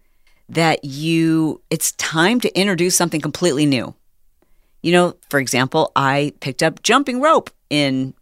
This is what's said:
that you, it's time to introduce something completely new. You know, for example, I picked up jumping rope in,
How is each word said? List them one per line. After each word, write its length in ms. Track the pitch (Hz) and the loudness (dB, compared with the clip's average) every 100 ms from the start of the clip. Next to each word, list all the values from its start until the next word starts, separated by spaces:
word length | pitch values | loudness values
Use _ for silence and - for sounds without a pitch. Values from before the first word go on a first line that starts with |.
| _ _ _ _ - | _ _ _ _ -8
that 340 | - 165 147 | -2 0 0
you, 800 | 143 135 160 165 160 160 156 - _ | -4 -6 -2 0 2 2 0 -4 _
it's 220 | 160 - | -4 -4
time 480 | - - 160 170 240 | -6 -4 0 2 2
to 180 | 220 - | 0 0
introduce 380 | 196 175 180 170 | 0 0 0 0
something 240 | 175 165 | 0 -2
completely 440 | 151 - 175 135 | -6 -2 0 2
new. 300 | 147 131 95 - _ _ _ _ _ _ _ _ | 2 0 -2 -12 _ _ _ _ _ _ _ _
You 100 | 165 | 0
know, 240 | 175 175 - - | 2 2 -2 -4
for 100 | 143 | -4
example, 520 | 123 127 131 160 156 - | -2 -2 0 0 0 2
I 380 | 139 139 147 - | 2 0 -2 -6
picked 220 | 147 131 | -10 -2
up 200 | 160 - | -2 -2
jumping 380 | - 247 277 247 | 0 0 0 0
rope 300 | 294 302 - - - | 2 2 0 -10 -4
in, 440 | 147 139 131 131 - | -2 0 0 -4 -8